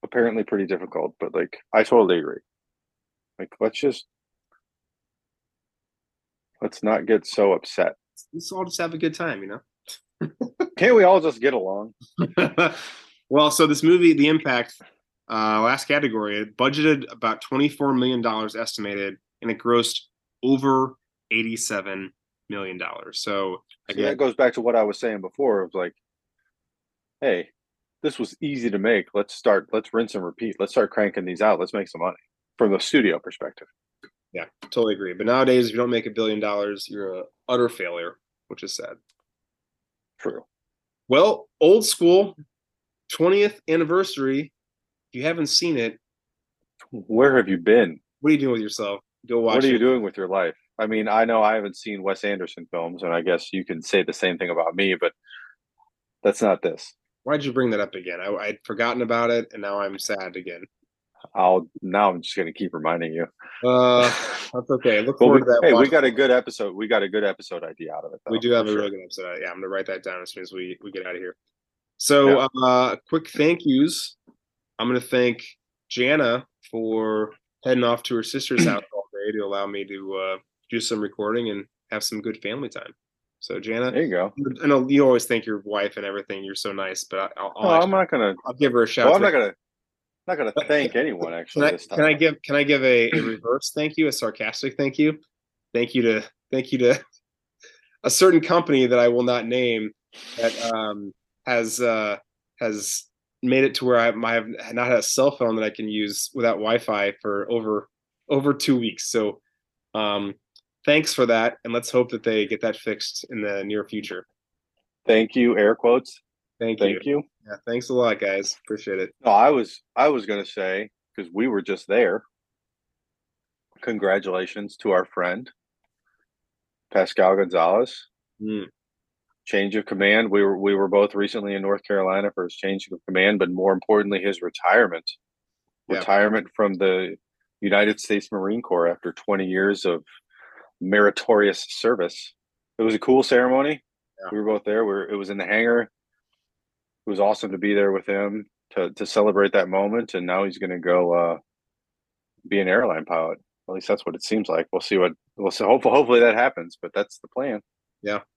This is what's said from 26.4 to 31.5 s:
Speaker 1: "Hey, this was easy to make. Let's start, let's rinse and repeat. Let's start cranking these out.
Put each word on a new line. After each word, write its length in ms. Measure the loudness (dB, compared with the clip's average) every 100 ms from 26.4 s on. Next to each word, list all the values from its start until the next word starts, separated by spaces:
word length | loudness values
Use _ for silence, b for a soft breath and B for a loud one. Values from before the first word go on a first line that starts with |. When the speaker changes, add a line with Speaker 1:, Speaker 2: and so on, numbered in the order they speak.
| _ _ _ _ _ _ _ _
Speaker 1:
"Hey, 260 | -2 -2 -4 _ _ _ _ _
this 160 | -6 -4
was 180 | -10 -6
easy 260 | -8 -4 -2
to 80 | 0
make. 280 | 2 0 0
Let's 200 | -6 -6
start, 340 | -2 2 2 0
let's 200 | -6 -4
rinse 200 | -4 -4
and 100 | -6
repeat. 320 | -10 -8 -10 -4
Let's 120 | -2
start 180 | 0 0
cranking 340 | 0 -2 -2
these 160 | -8 0
out. 180 | 2